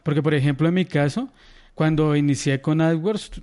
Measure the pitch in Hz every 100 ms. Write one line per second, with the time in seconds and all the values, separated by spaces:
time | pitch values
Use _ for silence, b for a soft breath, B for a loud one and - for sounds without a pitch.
0 | - 147 151 147 143 135 165 180 180 151
1 | 143 214 262 b b b b - 156 156
2 | 156 147 143 135 143 135 160 156 165 165
3 | 180 214 - -